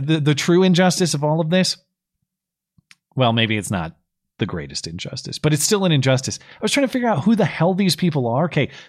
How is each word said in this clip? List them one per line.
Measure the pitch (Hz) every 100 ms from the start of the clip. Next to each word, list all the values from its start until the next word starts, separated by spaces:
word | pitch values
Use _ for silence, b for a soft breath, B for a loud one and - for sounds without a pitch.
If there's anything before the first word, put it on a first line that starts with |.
the, | 139 160
the | 143
true | 147 - 175
injustice | 185 175 185 - 180
of | 151
all | 151 160
of | 160
this, | 185 180 - _ _ _ _ _ _ _ _ _ _ _ _ _
well, | - 123
maybe | 117 110 107
it's | 95
not | 98 80 - _ _ _ -
the | 107
greatest | 87 - - -
injustice, | 82 - 127 - -
but | 156
it's | 151
still | - 208
an | 190
injustice. | 151 131 131 127 -
I | - -
was | 214
trying | - 277
to |
figure | 262 240
out | 196
who | 131
the | 220 196
hell | - 165
these | 185 196 -
people | 180 156 117
are. | 120 170
Okay, | 156 127 B